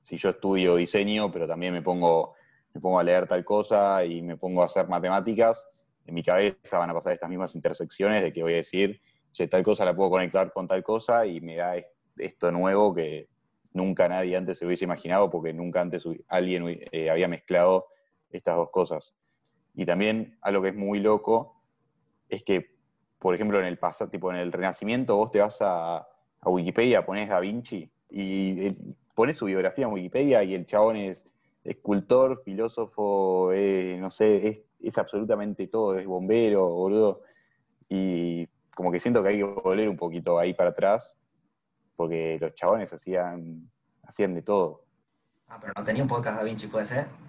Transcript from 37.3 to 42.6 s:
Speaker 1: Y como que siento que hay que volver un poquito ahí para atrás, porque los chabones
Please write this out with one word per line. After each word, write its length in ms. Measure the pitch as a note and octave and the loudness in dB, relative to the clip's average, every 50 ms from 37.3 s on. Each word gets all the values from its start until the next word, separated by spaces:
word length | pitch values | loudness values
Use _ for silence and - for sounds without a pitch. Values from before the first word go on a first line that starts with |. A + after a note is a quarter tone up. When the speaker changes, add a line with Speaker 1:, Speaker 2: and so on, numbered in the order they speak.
| _ _ _ _ _ _ _ _ _ _ _ | _ _ _ _ _ _ _ _ _ _ _
Speaker 1:
Y 600 | _ F#2+ F#2+ F#2+ F#2+ F2+ E2+ E2+ E2+ E2+ E2+ E2+ - _ _ _ _ - | _ -4 -2 -2 -2 -2 -2 -2 -2 -4 -4 -6 -8 _ _ _ _ -10
como 160 | - F2+ F2+ | -4 -2 -2
que 80 | F2 F2 | -2 0
siento 240 | - B2 A#2+ A#2 F#2+ | 0 2 2 4 4
que 60 | G2 | 2
hay 80 | G#2 | 2
que 60 | G#2 G2 | 2 0
volver 420 | G2+ G2 F#2+ - F#2 F#2 G#2 A2 | -2 -4 -2 0 0 2 2 0
un 80 | G#2+ F#2+ | 0 -2
poquito 420 | D#2 F2 E2+ E2 F2 D#2+ F2 E2+ | -4 -6 -6 -6 -4 0 0 2
ahí 160 | E2+ F2 F2+ F2+ | 2 2 0 2
para 180 | - F2+ F2 | 2 0 0
atrás, 460 | E2+ - G2+ G2 G#2 A2+ - - _ _ _ _ _ _ _ _ _ _ _ _ _ _ _ _ _ | 2 2 2 2 2 0 -2 -12 _ _ _ _ _ _ _ _ _ _ _ _ _ _ _ _ _
porque 420 | - E2+ D#2+ E2+ E2 D#2+ D#2+ D#2+ D#2 | -4 -4 -2 -2 -2 -2 -2 -4 -4
los 120 | E2 D#2 - | -6 -6 -6
chabones 380 | - | -2